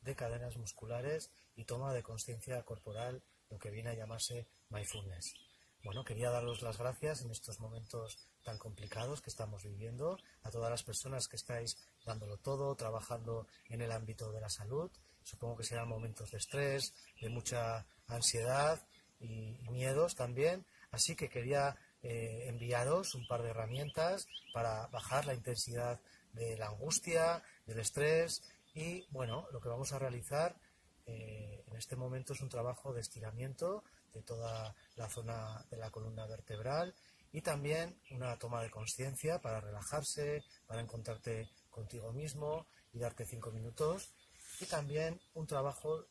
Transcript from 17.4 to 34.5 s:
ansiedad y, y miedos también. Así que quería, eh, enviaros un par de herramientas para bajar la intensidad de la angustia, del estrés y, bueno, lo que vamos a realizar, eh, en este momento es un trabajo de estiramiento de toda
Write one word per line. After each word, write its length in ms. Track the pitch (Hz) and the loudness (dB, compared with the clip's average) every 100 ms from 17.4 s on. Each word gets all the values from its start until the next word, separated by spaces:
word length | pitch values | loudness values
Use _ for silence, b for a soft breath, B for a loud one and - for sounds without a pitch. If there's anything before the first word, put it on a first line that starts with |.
| - 123 113 113 107 B - | 0 2 2 2 -4 B -4
ansiedad 800 | 120 113 120 117 135 147 160 - B B - | 4 6 6 6 6 6 4 0 B B -12
y, 380 | 117 113 110 117 | -8 -6 -6 -6
y 60 | 117 | -4
miedos 460 | 123 131 139 170 - | 0 4 6 6 4
también. 500 | 123 123 151 185 185 B B | 0 4 4 4 -4 B B
Así 260 | 117 - 165 | 2 4 4
que 120 | 143 | -2
quería, 460 | 127 120 143 139 135 B B | 0 4 6 4 2 B B
eh, 440 | 123 117 113 113 123 | -4 -2 -2 -2 -4
enviaros 680 | 117 120 120 123 170 196 127 | -4 2 4 6 6 4 -2
un 100 | 117 | 0
par 160 | 120 | 2
de 80 | 117 | 2
herramientas 800 | 113 110 127 147 147 160 190 - - - | 0 0 0 0 2 4 4 -2 -8 -6
para 320 | 120 117 110 117 | 0 2 2 -2
bajar 400 | 117 - 131 143 | -4 2 2 2
la 80 | |
intensidad 680 | 127 110 117 - 120 120 120 B B B | 0 0 -2 0 0 0 -2 B B B
de 240 | 113 117 110 | -4 -4 -2
la 120 | 107 | -2
angustia, 720 | 107 143 156 - 165 165 170 B B - | -2 2 2 6 6 8 6 B B -6
del 140 | 113 | 0
estrés 600 | 110 - 147 160 165 - B B - | 0 6 8 8 6 2 B B -12
y, 320 | 156 160 180 - | -4 -2 -2 -4
bueno, 380 | 139 123 120 190 | -2 0 0 -2
lo 80 | 131 | -6
que 80 | 120 | -2
vamos 240 | 117 135 | -2 0
a 60 | 139 | 0
realizar, 580 | 131 123 - 143 165 175 B B B - | 0 0 0 4 4 2 B B B -18
eh, 600 | - 113 110 107 107 104 - | -8 -8 -6 -6 -8 -10 -10
en 100 | 113 | -8
este 200 | - 127 | -4 -2
momento 360 | 127 131 127 | -2 -2 -4
es 80 | 139 | -4
un 80 | 131 | -2
trabajo 460 | 120 120 123 139 | 0 0 0 -2
de 60 | 120 | -2
estiramiento 840 | 113 - 110 110 131 131 170 208 - B B | -4 -4 -6 -4 -4 0 0 0 -4 B B
de 80 | 113 | -14
toda 520 | - 113 113 | -6 -2 -2